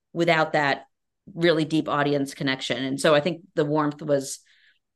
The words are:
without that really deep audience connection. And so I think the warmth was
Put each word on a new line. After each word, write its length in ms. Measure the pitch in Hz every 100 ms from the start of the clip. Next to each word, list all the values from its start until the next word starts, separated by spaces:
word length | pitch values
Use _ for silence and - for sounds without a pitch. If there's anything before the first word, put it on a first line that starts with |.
| _
without 420 | 165 170 160 156
that 320 | 156 143 - - _ _ _ - 165
really 280 | 170 160
deep 240 | 147 156 147
audience 460 | 143 143 143 139
connection. 500 | - 139 131 - 120
And 160 | 135 135
so 140 | 165
I 60 | 147
think 220 | 175 165 -
the 120 | 160 147
warmth 360 | 151 147 147
was 380 | 147 139 135 - _ _ _ _ _